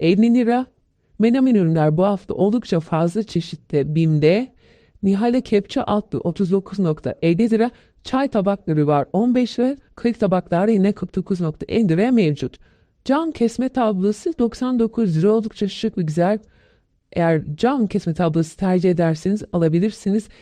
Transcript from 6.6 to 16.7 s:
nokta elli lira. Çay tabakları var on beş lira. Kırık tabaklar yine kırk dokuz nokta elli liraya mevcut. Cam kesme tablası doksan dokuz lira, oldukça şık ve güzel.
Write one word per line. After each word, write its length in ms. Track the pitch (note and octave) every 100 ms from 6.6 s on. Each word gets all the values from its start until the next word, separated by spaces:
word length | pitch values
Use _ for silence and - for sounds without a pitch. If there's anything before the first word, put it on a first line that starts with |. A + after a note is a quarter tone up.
| F#3+ G3+
nokta 360 | E3+ D#3 - -
elli 280 | E3 E3+ A#3
lira. 200 | A3 A#3 - _ _
Çay 240 | - C4 C#4
tabakları 580 | A3 F#3+ G3 - D3+ D3
var 200 | D3 C3+
on 220 | F#3 A#3+
beş 240 | B3 A#3+ -
lira. 180 | B3+ C#4 _
Kırık 260 | - A#3+ A3
tabaklar 480 | G3+ F3+ - F3 G#3
yine 240 | G#3+ F#3+
kırk 220 | - F#3
dokuz 260 | F#3+ - F#3
nokta 260 | E3 D#3 -
elli 200 | A#3 G#3
liraya 220 | D#3+ A#3
mevcut. 480 | A#3+ E3 C#3+ B2+ - _ _ _ _
Cam 280 | - C#4 E4
kesme 360 | - A#3 A#3 B3+
tablası 720 | C4 A3 F#3+ G3 G#3+ F4+ D#4+
doksan 400 | A#3 - B3+ B3
dokuz 400 | A3+ A#3 G#3+ D#3
lira, 140 | G3
oldukça 360 | A3 A3 - G3+
şık 300 | - A3+ G3+
ve 40 |
güzel. 360 | D#3+ D#3 F3 G#3+ - _ _